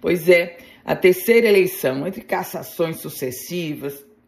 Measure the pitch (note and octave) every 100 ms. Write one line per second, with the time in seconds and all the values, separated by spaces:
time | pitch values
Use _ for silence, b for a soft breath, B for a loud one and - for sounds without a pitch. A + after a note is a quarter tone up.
0 | - F3 D#3+ F3 F3 - B B - D#3+
1 | F#3 F3+ - A#3 A3 G3+ F3+ - C#3 C3
2 | D#3 G3 - F#3 F3+ E3 D#3 - E3 D#3+
3 | F3 - C3 B2 - F3 E3 C#3 C#3 C#3+
4 | - _